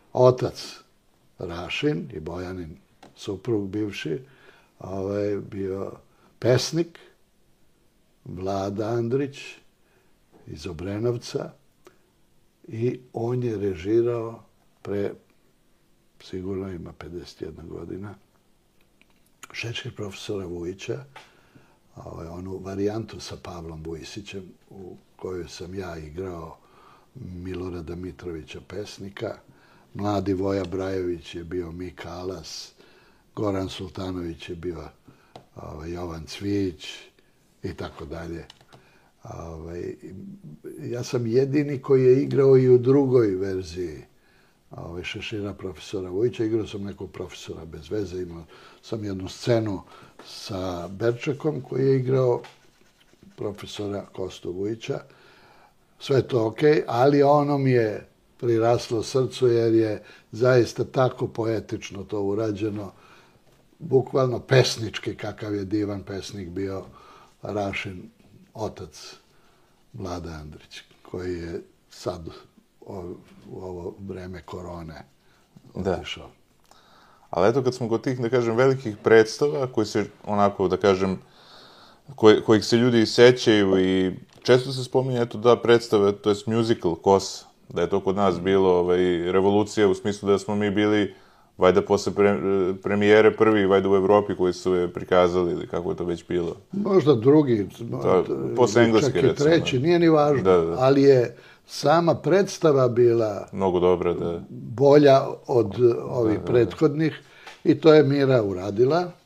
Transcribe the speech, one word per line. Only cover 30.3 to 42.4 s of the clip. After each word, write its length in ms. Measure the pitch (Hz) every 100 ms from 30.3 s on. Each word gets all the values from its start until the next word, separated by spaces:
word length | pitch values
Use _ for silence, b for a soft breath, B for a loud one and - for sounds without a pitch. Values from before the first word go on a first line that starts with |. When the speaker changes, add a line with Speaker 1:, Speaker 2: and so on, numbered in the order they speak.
Speaker 1:
Voja 300 | 92 98 98
Brajović 720 | 87 95 95 95 87 85 - 87
je 80 |
bio 280 | 82 90 85
Mika 380 | 87 90 82 85
Alas, 640 | 87 92 87 80 - - _ b b b b b -
Goran 340 | 104 95 92
Sultanović 800 | - 92 - 92 90 85 82 -
je 60 | 85
bio, 280 | 87 80 76 _ _ b b b b -
ovaj, 360 | - 78 82
Jovan 340 | 87 87 82 76
Cvijić 600 | - 101 101 95 80 - - - _ _ _ _ _
i 100 | 90
tako 320 | 78 87 - 76
dalje. 400 | 82 85 82 78 _ b b b b b b
Ovaj, 720 | 120 90 82 80 85 87 92 - - 190 196 196 151 151 - -
ja 240 | 123 120
sam 240 | 127 131 117
jedini 540 | 123 135 147 143 135
koji 220 | - 135 127
je 160 | 131
igrao 360 | 139 131